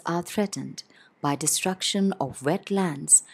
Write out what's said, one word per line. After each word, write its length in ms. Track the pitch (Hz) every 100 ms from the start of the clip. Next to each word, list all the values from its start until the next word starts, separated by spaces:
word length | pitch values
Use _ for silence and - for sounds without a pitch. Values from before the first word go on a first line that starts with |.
| -
are 160 | 170
threatened 640 | 175 - 202 135 135 - - - - -
by 140 | 147 143
destruction 760 | 151 - 185 185 - 196 196
of 260 | - 135 -
wetlands 840 | 135 196 - 196 180 143 151 - -